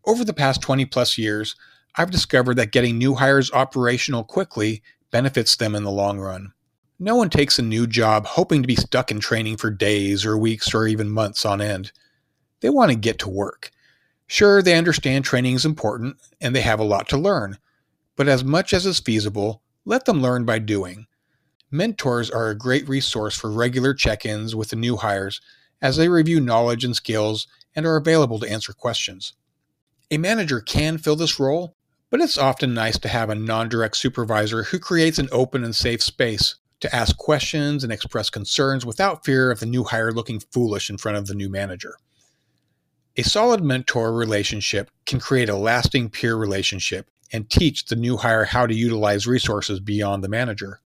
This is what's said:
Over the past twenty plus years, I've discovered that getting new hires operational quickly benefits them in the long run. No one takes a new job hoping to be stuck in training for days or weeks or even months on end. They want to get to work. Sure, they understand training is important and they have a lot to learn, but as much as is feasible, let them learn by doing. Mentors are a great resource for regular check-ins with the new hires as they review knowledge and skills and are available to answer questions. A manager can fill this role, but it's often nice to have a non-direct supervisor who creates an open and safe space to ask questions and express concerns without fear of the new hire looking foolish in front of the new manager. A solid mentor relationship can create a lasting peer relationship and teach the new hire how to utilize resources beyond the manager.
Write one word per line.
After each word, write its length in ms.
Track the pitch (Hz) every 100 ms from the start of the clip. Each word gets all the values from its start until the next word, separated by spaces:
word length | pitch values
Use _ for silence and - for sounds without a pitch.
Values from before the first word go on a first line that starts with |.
Over 180 | - 233
the 100 | 220
past 280 | 170 135 131
twenty 240 | - 135
plus 320 | 131 127 120 -
years, 380 | 107 107 107 - - _ _
I've 160 | - 175
discovered 440 | 185 - 127 127
that 160 | 123 113
getting 260 | 127 120 117
new 180 | 131
hires 360 | 123 135 139 127
operational 720 | 131 131 131 123 123 - 123
quickly 580 | 113 - 190 113 107 110 _ _ _
benefits 440 | 117 135 131 113
them 200 | - 110
in 80 | 104
the 80 | 104
long 280 | 98 101 101
run. 340 | 95 92 101 _ _ _ _ _
No 160 | 190
one 140 | 240 196
takes 300 | - 147 -
a 40 |
new 220 | 113 110
job 400 | 117 117 110 107
hoping 380 | 107 - 185 156
to 40 | 127
be 80 |
stuck 360 | 113 - 127 127
in 80 | 104
training 380 | - 113 110 110
for 120 | 113
days 560 | 101 104 104 98 101
or 120 | 107 107
weeks 360 | 113 110 -
or 140 | 113 110
even 220 | 110 104
months 360 | 110 104 -
on 160 | 107 101
end. 300 | 104 95 98 _ _ _ _ _ _ _
They 80 | 226
want 220 | 285 214
to 60 | 117
get 220 | 110 -
to 100 | 98
work. 420 | 92 101 - - _ _ _ _ _
Sure, 360 | _ - 208 202
they 140 | 180
understand 480 | 165 170 147 139 135
training 320 | 131 123 127
is 100 | 127
important 520 | 156 156 107 120 123 - _ _
and 140 | 123
they 60 | 127
have 180 | 117 110
a 60 |
lot 220 | 107 98 -
to 80 | 139
learn, 400 | 185 175 98 98 _ _ _ _ _
but 120 | - 139
as 160 | 127
much 300 | 131 160 190
as 120 | 190
is 140 | 190 170
feasible, 640 | - 110 104 101 104 110 _ _
let 200 | - 247
them 160 | 262 165
learn 220 | 127 123
by 160 | 117 113
doing. 460 | 107 104 90 95 113 _ _ _ _ _ _
Mentors 600 | 143 226 208 131 120 113
are 180 | 117 113
a 80 | 107
great 300 | 123 135 139
resource 500 | 135 - 113 107 -
for 140 | 110
regular 420 | 107 123 127 131
check-ins 640 | 135 123 107 113 107 110
with 140 | 110 110
the 60 | 113
new 180 | 120
hires 460 | 110 110 98 98 - _ _ _ _
as 160 | 135 135
they 100 | 170
review 320 | 175 160 165
knowledge 460 | 123 113 120 117
and 100 | 123
skills 500 | 117 - 110 107 110 - _ _
and 100 | -
are 120 | 165 156
available 420 | 160 160 135 110
to 100 | 113
answer 220 | 107 -
questions. 600 | - 123 113 - 92 - _ _ _ _ _ _ _ _
A 80 | 151
manager 440 | 175 226 165 123
can 360 | - 143 156 160
fill 200 | 156 151
this 220 | 160 -
role, 360 | 135 160 170 _ _ _ _
but 120 | 254
it's 160 | 330 -
often 360 | 135 - 131
nice 240 | 117 113 110
to 100 | 107
have 200 | 117 110
a 60 |
non-direct 600 | 107 110 110 113 117 113 -
supervisor 680 | 131 - 110 107 107 113
who 160 | 107 185
creates 400 | - 170 160 156
an 80 | 135
open 340 | 123 127 135
and 100 | 117
safe 260 | 110 123 120
space 540 | - - 123 104 - - _ _
to 160 | -
ask 220 | 123 117 -
questions 640 | - 147 - 156 147 147
and 80 | 123
express 380 | 107 - 117 101
concerns 560 | 110 98 - 135 135
without 400 | 120 110 196 165
fear 260 | - 131 127
of 80 | 113
the 60 |
new 180 | 113 123
hire 280 | 120 113 113
looking 280 | 113 113 110
foolish 500 | - 127 117 101 -
in 80 | 98
front 200 | 110 104
of 100 | 98
the 80 |
new 140 | 101 98
manager. 480 | 95 98 90 - - _ _ _ _ _ _ _ _ _ _ _ -
A 60 |
solid 380 | 120 208 240 226
mentor 520 | 151 127 - 123 113
relationship 760 | 117 113 104 101 107 - 101 - _
can 140 | - 127
create 300 | - 131 113
a 80 | 98
lasting 540 | 110 120 - 135 113
peer 260 | - 120 113
relationship 720 | 107 98 95 98 - 92 - _ _
and 160 | 113 107
teach 360 | - 165 -
the 100 | - 113
new 180 | 117
hire 300 | 123 120 113
how 200 | 107 123
to 80 | 120
utilize 520 | 113 117 110 104 101 110
resources 540 | 127 - 104 - 95
beyond 420 | 101 104 101 101
the 60 | 95
manager. 500 | 110 123 104 98 98